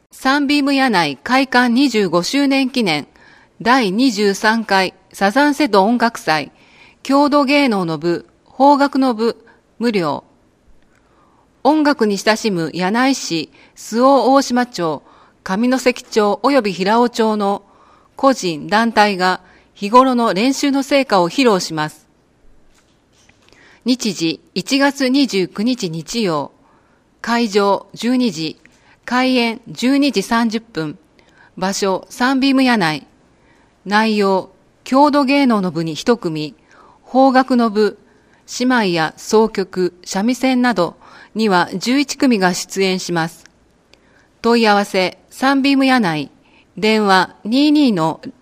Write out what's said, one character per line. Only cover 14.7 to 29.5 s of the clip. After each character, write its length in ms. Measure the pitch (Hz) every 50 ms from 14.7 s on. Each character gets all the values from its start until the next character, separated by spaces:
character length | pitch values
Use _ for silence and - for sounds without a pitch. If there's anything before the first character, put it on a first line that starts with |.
| - - 175 160 151 127 - _ - _ _ _ _ _ -
上 260 | - 190 202 240 247 262 254
関 240 | - 254 247 - -
町 360 | - - 226 208 208 202 -
お 100 | - 269
よ 100 | 285 269
び 120 | 208 208 180
平 260 | 165 185 196 220 233
尾 100 | 247 233
町 280 | 233 - 220 220 214
の 260 | 208 202 196 202 - _ _ _ _ _ _ _ _ _ _ _
個 180 | - - 180 254
人、 340 | - - 180 160 147 151
団 240 | 160 196 214 233 233
体 240 | 208 220 208 208 202
が 260 | 175 185 185 185 - - _ _ _ _ _ _
日 160 | - 202 202
頃 240 | 220 247 262 269 254
の 200 | 240 233 226 170
練 200 | 180 226 262 269
習 180 | - - 285
の 120 | 269 277 262
成 220 | - 294 277 269
果 160 | - 208 185
を 80 | 175 170
披 180 | - - 262
露 120 | 240 208 180
し 140 | 180 - 165
ま 160 | 156 151 156
す。 180 | - - _ _ _ _ _ _ _ _ _ - - _ _ _ _ _ _ _ _ _ _ _ _ _ _ _ _ _ _ _ _ _ - - - _ -
日 280 | 226 262 247 - - 170
時、 280 | - 165 165 156 - _ _ -
一 260 | 196 175 - 262 277
月 280 | 277 285 277 - 277
二 200 | 254 254 285 277
十 200 | 233 - 196 180
九 160 | 170 - - 208
日 260 | 247 262 247 202 170
日 340 | 160 165 151 - - 233 226
曜。 280 | 180 160 147 135 - _ _ _ _ _ _ _ _ _ _ _ _ _ _
会 260 | - - 233 233 240
場、 400 | 220 190 208 202 202 196 - - _ -
十 220 | 165 - 233 254
二 160 | 254 254 233
時。 280 | 160 156 160 156 - _ _ _ _ _ _ _ _ _ -
開 320 | - 240 247 254 262 254
演、 240 | 247 233 233